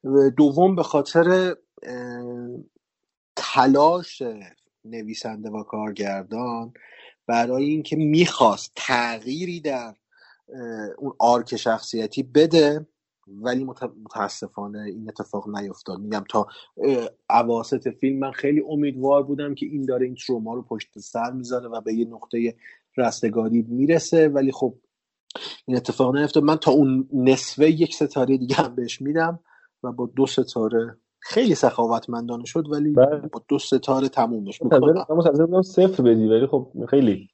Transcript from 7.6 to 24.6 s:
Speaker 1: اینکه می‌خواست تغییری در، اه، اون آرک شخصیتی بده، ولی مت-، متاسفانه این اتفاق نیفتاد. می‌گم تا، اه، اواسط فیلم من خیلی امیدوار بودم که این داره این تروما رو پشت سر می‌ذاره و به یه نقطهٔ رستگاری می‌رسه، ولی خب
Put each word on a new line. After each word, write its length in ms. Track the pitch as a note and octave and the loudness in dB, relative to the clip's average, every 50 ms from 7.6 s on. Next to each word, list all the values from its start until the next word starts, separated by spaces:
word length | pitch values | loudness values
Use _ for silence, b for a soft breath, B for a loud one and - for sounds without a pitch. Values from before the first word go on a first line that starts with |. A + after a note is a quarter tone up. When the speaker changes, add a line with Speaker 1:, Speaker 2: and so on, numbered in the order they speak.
| C#3+ | 0
Speaker 1:
اینکه 320 | D3 D3+ D#3 C#3+ - D#3 | 0 -2 -2 -4 -4 -2
می‌خواست 760 | D#3 D#3 D3 D3+ E3 F3 E3 - - B2+ A2 G2 - - - _ | 0 2 2 4 4 4 2 4 4 4 4 4 0 -10 -16 _
تغییری 840 | - - - C3 A#2+ A#2+ A#2 A#2 A2 G#2 B2 C3+ D#3+ F#3 F3+ F3 E3+ | -12 -4 -2 0 0 0 -2 -6 -8 -8 -8 -8 -6 -6 -8 -8 -6
در، 340 | D3 D3+ C3 B2 A#2+ A2+ G#2 _ _ _ b b b b b b b _ C3+ | -6 -6 -6 -6 -8 -12 -18 _ _ _ b b b b b b b _ -16
اه، 340 | C3 A#2+ A#2 A#2 A2 G#2+ G2+ - - | -14 -12 -12 -10 -10 -10 -12 -12 -10
اون 140 | C#3+ C3+ - _ | -10 -10 -4 _
آرک 380 | A2 A#2 B2 A#2+ A#2 - B2 | 2 2 2 2 0 -4 -8
شخصیتی 680 | A2 - A#2 A2+ A2+ - - - A2+ A2 G#2+ - C#3 | -4 0 0 -2 -2 -4 -6 -6 -6 -6 -4 -6 -6
بده، 640 | C3 B2+ A#2+ D3 D#3+ E3 E3 E3 D3+ D3 D3 D#3 D#3 _ _ _ _ _ _ _ _ G2 G2 G2+ | -8 2 4 4 4 6 6 6 6 4 2 -2 -8 _ _ _ _ _ _ _ _ -20 -16 -8
ولی 220 | G#2+ B2 B2 B2+ C3+ | -6 -4 -4 -4 -6
مت-، 260 | C3 B2 - B2+ A#2+ - G#2+ A2 | -8 -10 -10 -10 -12 -12 -16 -20
متاسفانه 760 | G#2 - A2 A2 - - - A2+ - _ G#2 G2+ G2+ G#2 G#2+ | -14 -6 -6 -6 -6 -6 -12 -14 -14 _ -12 -12 -12 -12 -12
این 260 | G#2 G#2 F2+ A2 A2 G#2+ | -12 -12 -12 -12 -14 -14
اتفاق 400 | G#2 - G#2 _ - G2+ - G#2+ | -12 -12 -12 _ -8 -10 -10 -8
نیفتاد. 520 | G#2 G#2 G2+ G2 F#2 - _ - F#2 F#2 | -10 -10 -10 -10 -12 -14 _ -14 -14 -12
می‌گم 240 | G#2 G#2 G#2+ G#2 G2+ - | -10 -6 -6 -8 -6 -2
تا، 160 | - G#2+ G2+ B B B B B B - - | -2 -2 -2 B B B B B B -2 0
اه، 240 | C#3 C3+ A#2+ A#2 - _ _ _ - | 0 0 0 -2 -6 _ _ _ 2
اواسط 580 | A2 A#2 A#2+ A#2 A#2 A#2 A#2 - C#3 B2 B2+ B2+ | 2 2 2 2 -2 -2 -2 -4 -6 -4 -4 -6
فیلم 300 | A2+ _ - C3+ C3+ C3+ | -6 _ -2 -2 -2 -2
من 120 | C3+ C3+ | -6 -6
خیلی 320 | C3 - - C#3 D3 D3+ C3+ D3 | -6 -4 -2 0 0 0 -2 -2
امیدوار 540 | D#3 D3 D3 C#3+ B2+ B2+ C3 C#3 C#3+ C#3+ | -4 -2 -2 -2 -4 -2 0 2 2 2
بودم 320 | C#3 C#3+ C#3+ C3+ D3 C#3+ C#3 | 2 0 -4 -6 -4 -8 -6
که 120 | - - | -8 -8
این 180 | - D3+ C#3+ C3+ | -8 -6 -6 -4
داره 220 | C3 B2+ B2 B2+ | -2 0 0 -2
این 80 | B2+ B2+ | -2 -4
تروما 400 | - - - B2+ A2+ A2 A#2 A#2 | -12 -4 -4 -4 -4 -4 -6 -8
رو 80 | B2+ | -10
پشت 360 | A#2 _ A#2 G#2+ - _ _ G#2 | -8 _ -10 -10 -10 _ _ -20
سر 320 | G2+ - - A#2 A#2 A#2+ | -20 -10 -6 -6 -6 -4
می‌ذاره 380 | B2+ C3 B2 A#2+ B2+ B2 B2 A#2 | -6 -10 -8 -6 -6 -6 -6 -8
و 120 | A#2 A2+ | -12 -8
به 140 | G#2+ A2+ A2 | -6 -4 -2
یه 120 | A2+ A#2 | -2 -4
نقطهٔ 480 | A2+ A#2 A2 - _ - A#2 A#2 A#2 A2+ b b b b b b _ _ | -4 -6 -18 -14 _ -4 -4 -4 -4 -4 b b b b b b _ _
رستگاری 680 | C3 B2 A2 - - - A2+ G#2+ A#2 A2 A2 A#2 A#2 | -2 -2 -2 -2 -2 -4 -2 0 0 0 2 0 0
می‌رسه، 680 | A2+ A2+ A#2+ B2+ C#3 D3+ E3 E3 D#3+ - - E3 D#3 D3+ | 0 0 -2 0 2 4 2 2 2 2 4 4 4 6
ولی 240 | C#3+ C#3 C3+ C3+ | 4 2 0 0
خب 220 | C3 - | 0 0